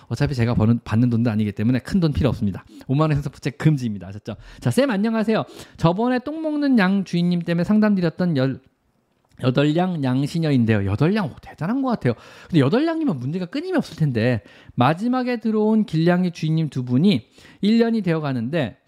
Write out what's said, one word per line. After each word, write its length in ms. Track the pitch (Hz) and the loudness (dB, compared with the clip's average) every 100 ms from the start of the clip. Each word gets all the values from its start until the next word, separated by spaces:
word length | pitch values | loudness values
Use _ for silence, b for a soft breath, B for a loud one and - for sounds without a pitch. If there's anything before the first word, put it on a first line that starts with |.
| - | -8
어차피 300 | 117 143 127 | -4 -2 0
제가 180 | 117 | 0
버는, 260 | 117 110 120 | 4 2 2
받는 260 | - 113 123 | 0 0 2
돈도 180 | 113 120 | 2 0
아니기 220 | 107 107 | 0 -2
때문에 300 | 101 110 127 | -2 0 0
큰 180 | - 196 | 0 0
돈 140 | 165 | 2
필요 160 | 135 139 | 2 0
없습니다. 360 | - 101 87 B 285 - | 0 -2 -4 B -14 -4
오만 240 | 139 156 | 0 2
원 80 | 147 | 0
이상 140 | 139 | -4
슈퍼챗 260 | - - - | -8 -8 0
금지입니다. 480 | 156 147 120 101 90 | 2 2 0 -6 -10
아셨죠? 300 | 104 - 107 B B | -12 -12 -12 B B
자, 100 | 127 | -2
쌤 200 | 117 277 | 2 2
안녕하세요. 540 | 196 220 226 220 214 131 B B - | 0 0 0 0 -2 -4 B B -2
저번에 440 | 165 180 240 254 | 0 2 0 -2
똥 220 | 269 320 | -4 -6
먹는 360 | 320 302 285 247 | -4 -2 2 4
양 240 | 185 196 | 4 2
주인님 380 | 185 175 175 175 | 0 0 0 0
때문에 220 | 170 170 | -2 -2
상담드렸던 720 | 175 214 214 196 170 - 180 147 | 2 2 4 2 0 0 0 0
열, 240 | 131 113 - _ _ _ _ _ _ - | 0 -2 -12 _ _ _ _ _ _ -8
여덟 340 | 113 123 147 156 | -4 0 0 0
양 260 | 185 170 | -2 -2
양시녀인데요. 840 | 131 127 139 165 160 135 113 110 98 | -2 -2 -2 -2 0 2 2 2 0
여덟 280 | 104 151 | 0 0
양, 120 | 214 160 | 0 -4
오, 40 | - | -8
대단한 400 | - - 160 262 | -18 -10 -6 -4
것 80 | 262 | -2
같아요. 240 | 226 131 B B B B | -2 -2 B B B B
근데 120 | 165 | 2
여덟 260 | 131 220 320 | 4 2 0
양이면 320 | 330 302 143 | 0 -2 -2
문제가 260 | 127 180 175 | -4 -6 -6
끊임이 300 | 285 370 349 | -8 -4 -2
없을 200 | - - | -2 -2
텐데 460 | 156 117 117 120 B B B | -2 0 0 0 B B B
마지막에 640 | - 123 165 233 254 247 240 | 0 0 0 -2 -2 -2 -2
들어온 440 | 226 214 214 220 | -2 0 2 2
길냥이 460 | 208 160 165 180 180 | 0 0 2 2 0
주인님 400 | - 156 160 156 | -2 -2 0 -2
두 140 | 135 123 | -4 0
분이 400 | 123 190 160 B B B B | 2 4 2 B B B B
일 180 | 196 226 | 0 2
년이 220 | 233 226 | 2 0
되어가는데 800 | 180 160 147 131 113 170 117 - | 0 -2 -2 -4 -2 -2 -2 -6